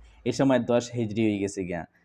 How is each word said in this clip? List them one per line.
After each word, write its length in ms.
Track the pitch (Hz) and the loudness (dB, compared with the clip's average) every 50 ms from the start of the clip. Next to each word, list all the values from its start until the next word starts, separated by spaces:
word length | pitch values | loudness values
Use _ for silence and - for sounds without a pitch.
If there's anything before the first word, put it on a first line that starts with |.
| - - _ _ - | -20 -20 _ _ -6
এই 80 | 123 | -4
সময় 260 | 120 - 139 135 131 123 | 0 2 4 4 4 4
দশ 260 | 117 120 120 120 120 - | 4 2 2 2 0 -2
হিজরি 320 | - 120 117 104 101 113 | -4 -4 -4 -2 0 0
হয়ে 160 | 113 107 104 98 | 0 2 0 0
গেছে 260 | 101 98 - 98 92 | -2 -4 -4 -6 -6
গিয়া। 180 | 87 87 85 85 - _ _ | -6 -6 -8 -10 -12 _ _